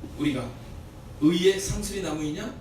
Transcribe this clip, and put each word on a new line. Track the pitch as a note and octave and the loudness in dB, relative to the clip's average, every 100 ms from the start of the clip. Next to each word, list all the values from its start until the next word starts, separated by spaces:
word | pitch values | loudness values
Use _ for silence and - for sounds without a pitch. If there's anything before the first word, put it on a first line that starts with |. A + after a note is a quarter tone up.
| - - | -12 -2
우리가 | D3 B2 A#2 - - - - - - - | 0 0 -4 -10 -12 -14 -14 -16 -16 2
의의 | D3+ F3+ F#3 F#3+ | 4 6 6 6
상수리 | - G#3 G3+ G3 | 2 -2 -2 -2
나무이냐 | E3 D3+ D3+ E3+ A3+ - | -2 -2 -2 -4 -6 -10